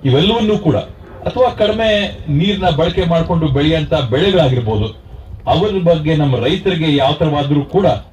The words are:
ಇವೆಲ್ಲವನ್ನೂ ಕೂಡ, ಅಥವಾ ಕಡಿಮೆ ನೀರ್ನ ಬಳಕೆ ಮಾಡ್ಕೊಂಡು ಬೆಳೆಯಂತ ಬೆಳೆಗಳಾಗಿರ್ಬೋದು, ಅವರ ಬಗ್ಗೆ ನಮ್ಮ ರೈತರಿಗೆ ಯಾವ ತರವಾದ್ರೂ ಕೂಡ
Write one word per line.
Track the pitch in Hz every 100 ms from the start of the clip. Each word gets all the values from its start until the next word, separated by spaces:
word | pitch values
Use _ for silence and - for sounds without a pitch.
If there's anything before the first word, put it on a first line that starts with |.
| 143
ಇವೆಲ್ಲವನ್ನೂ | 131 190 233 214 202 160
ಕೂಡ, | 110 - - - - -
ಅಥವಾ | 247 247 -
ಕಡಿಮೆ | 208 214 220 208 196 - - 143
ನೀರ್ನ | 190 202 185 147
ಬಳಕೆ | 170 170 170
ಮಾಡ್ಕೊಂಡು | 170 165 170 156 135
ಬೆಳೆಯಂತ | 151 160 147 127 123
ಬೆಳೆಗಳಾಗಿರ್ಬೋದು, | 127 196 185 139 123 110 110 104 - - - - - -
ಅವರ | 151 208 196 170
ಬಗ್ಗೆ | 165 151 156
ನಮ್ಮ | 143 123
ರೈತರಿಗೆ | 120 185 196 175 160 143
ಯಾವ | 131 -
ತರವಾದ್ರೂ | 156 147 139 143 139
ಕೂಡ | 180 180 110 -